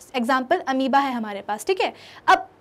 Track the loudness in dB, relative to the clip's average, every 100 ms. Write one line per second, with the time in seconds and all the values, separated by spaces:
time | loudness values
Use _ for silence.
0 | -10 -4 0 0 0 -2 0 -2 2 2
1 | 0 -2 -6 -8 -8 -6 -2 -2 -2 -6
2 | -18 -4 4 4 2 _